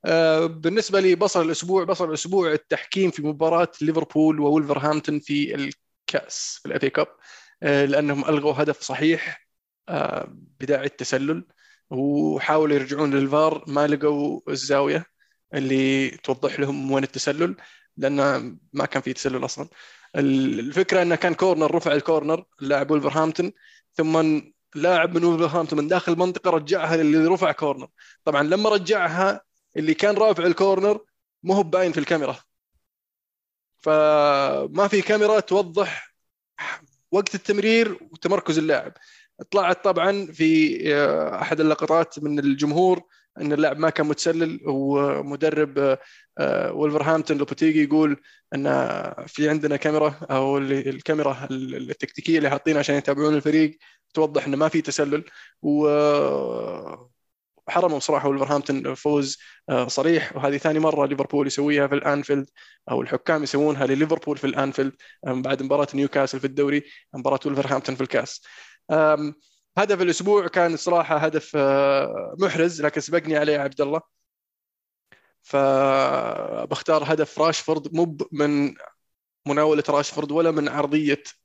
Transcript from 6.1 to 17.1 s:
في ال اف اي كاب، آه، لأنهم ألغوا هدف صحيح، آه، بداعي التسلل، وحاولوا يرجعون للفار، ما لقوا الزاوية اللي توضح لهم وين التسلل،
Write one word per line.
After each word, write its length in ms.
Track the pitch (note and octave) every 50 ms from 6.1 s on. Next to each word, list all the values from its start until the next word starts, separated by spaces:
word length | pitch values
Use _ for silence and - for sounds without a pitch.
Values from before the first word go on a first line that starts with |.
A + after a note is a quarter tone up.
| - - - - - - - - - -
في 60 | _ -
ال 40 |
اف 120 | - C3+ -
اي 60 | C3+
كاب، 160 | - - D#3 - - _ _ - - - - _ _ _
آه، 220 | - C#3+ C#3+ C#3+ C#3+
لأنهم 440 | C#3 C#3 D3 D3 D3 C#3+ C#3 C3+ -
ألغوا 340 | D#3 D3 C#3+ D3+ C#3 C3+
هدف 180 | D3 C#3 - -
صحيح، 680 | - - C3 B2+ D3 D#3 E3 D#3 - - - - _ _ _ _ _ _ _ _ _ -
آه، 460 | F3 - - - - - - - - - - _ _ _
بداعي 260 | C3+ C3 C#3+ C3 C3+
التسلل، 600 | C#3+ - - B2+ - - C3 C#3 C#3+ D#3+ E3+ F3+ _ _ _ _ _ _ _ _ _
وحاولوا 880 | - B2+ C3+ C#3+ C#3+ D3 D#3 D#3 D3+ C#3 C3+ - D3+ D#3 D#3 D3+ D3
يرجعون 380 | C#3+ C3+ C3 C#3+ C#3+ D3+ C#3+ C#3
للفار، 500 | C#3 C#3 C3+ C#3+ D3+ D#3 D#3+ D#3 C#3+ -
ما 200 | D#3 C#3 D3 D3
لقوا 540 | D3 D3+ C#3 D3 D3+ D3 C#3+ D3 D3 D3 - _ -
الزاوية 580 | D3 C3+ C3+ C#3 C#3+ C#3 C#3+ C#3+ D3 D#3+ E3 _ _ _ _ _ _ _ _ _ -
اللي 560 | C#3+ C3+ C3 C3+ C3+ C3+ C3+ C3+ C3+ C3+ C3
توضح 500 | - - - - C3 B2 - C3+ - -
لهم 300 | C#3 C#3 C#3 C#3+ C3+ C3+
وين 140 | C3+ C3+ C3+
التسلل، 520 | C3+